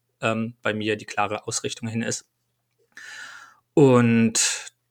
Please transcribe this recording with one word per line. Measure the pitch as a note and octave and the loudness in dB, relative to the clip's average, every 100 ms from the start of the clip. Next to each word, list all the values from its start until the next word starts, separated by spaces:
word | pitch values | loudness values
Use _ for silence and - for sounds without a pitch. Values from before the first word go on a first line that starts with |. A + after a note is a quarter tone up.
| _ _ | _ _
ähm, | A#2+ A2 A2+ A#2+ | -4 -2 -6 -6
bei | G#2+ | -6
mir | G#2+ G#2+ G#2+ | -4 -4 -4
die | - | -6
klare | - G#2 G#2+ - | -4 -4 -4 -8
Ausrichtung | - A#2 - A#2 | -8 -8 -8 -6
hin | A2+ | -4
ist. | A2+ A#2+ - _ _ _ _ _ _ - - - - - - _ _ - | -4 -6 -10 _ _ _ _ _ _ -20 -20 -18 -18 -20 -20 _ _ 4
Und | C#3 B2 A#2 A#2 A2+ A2+ - - - - _ | 6 6 6 4 2 2 -2 -4 -10 -20 _